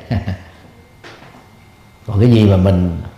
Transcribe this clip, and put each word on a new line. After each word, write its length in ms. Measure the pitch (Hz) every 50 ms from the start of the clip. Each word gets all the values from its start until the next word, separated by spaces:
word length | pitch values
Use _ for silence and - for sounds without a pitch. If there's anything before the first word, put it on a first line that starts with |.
| - -
<laughs> 100 | 123 95 - 101 95 - - - - - - - - - - _ _ _ - - - - - - - - - _ _ _ _ _ _ _ _ _ _ _ _
Còn 140 | 107 101 98
cái 100 | 120 123
gì 180 | 117 113 107 101
mà 80 | 98
mình 440 | 92 92 98 92 90 90 87 82 80 - - -